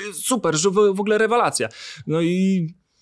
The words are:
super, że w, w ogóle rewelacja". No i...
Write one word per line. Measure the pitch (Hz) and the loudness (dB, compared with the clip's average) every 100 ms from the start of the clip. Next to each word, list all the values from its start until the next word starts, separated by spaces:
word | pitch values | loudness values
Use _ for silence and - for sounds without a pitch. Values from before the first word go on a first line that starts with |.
| 202 196 | -6 -6
super, | - 254 170 156 | -2 -2 0 0
że | 190 | 2
w, | |
w | 190 208 190 | 4 4 2
ogóle | 208 214 | 0 2
rewelacja". | 214 240 180 - 110 - - - 151 | 2 2 2 0 -4 -8 -18 -14 -4
No | 156 | -2
i... | 170 180 190 190 160 - _ _ | 0 2 2 2 -2 -8 _ _